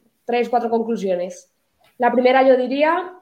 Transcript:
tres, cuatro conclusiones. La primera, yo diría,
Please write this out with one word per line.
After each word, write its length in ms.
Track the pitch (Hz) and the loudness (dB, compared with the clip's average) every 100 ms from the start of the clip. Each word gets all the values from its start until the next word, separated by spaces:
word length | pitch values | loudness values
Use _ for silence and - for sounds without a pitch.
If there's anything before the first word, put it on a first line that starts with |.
| _ _ | _ _
tres, 240 | - 240 226 | -6 -4 0
cuatro 220 | 247 220 | -2 -2
conclusiones. 840 | 233 226 220 190 180 180 180 _ _ _ _ _ _ | -4 -2 -4 -2 -4 -4 -10 _ _ _ _ _ _
La 140 | 240 | 0
primera, 300 | 233 247 269 269 | 2 2 4 4
yo 100 | 254 | 2
diría, 640 | 254 269 302 339 359 - | 2 0 0 0 -4 -14